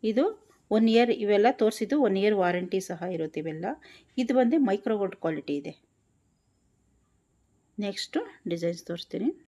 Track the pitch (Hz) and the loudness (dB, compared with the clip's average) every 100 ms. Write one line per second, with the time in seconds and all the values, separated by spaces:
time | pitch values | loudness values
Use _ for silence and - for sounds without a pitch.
0 | 220 220 339 440 _ _ _ 214 226 226 | 0 2 0 -2 _ _ _ 2 6 6
1 | 240 - 208 202 220 254 214 - 214 294 | 4 2 2 4 4 4 0 0 -2 2
2 | 247 190 202 208 180 180 180 190 190 170 | 2 2 2 2 2 0 -2 -6 -6 -8
3 | 175 175 156 156 160 156 185 302 - - | -6 -6 -6 -6 -8 -6 -8 -10 -14 -20
4 | _ - 247 262 240 320 254 202 - 214 | _ -6 0 2 4 4 2 0 -2 -2
5 | 196 - 165 156 139 143 139 - _ _ | -4 -4 -6 -4 -6 -6 -8 -18 _ _
6 | _ _ _ _ _ _ _ _ _ _ | _ _ _ _ _ _ _ _ _ _
7 | _ _ _ _ _ _ _ - 202 196 | _ _ _ _ _ _ _ -10 -8 -6
8 | - 311 453 - - 170 165 170 - 170 | -6 -6 -6 -12 -8 -4 -4 -6 -10 -12
9 | - - 240 392 _ | -10 -4 -4 -6 _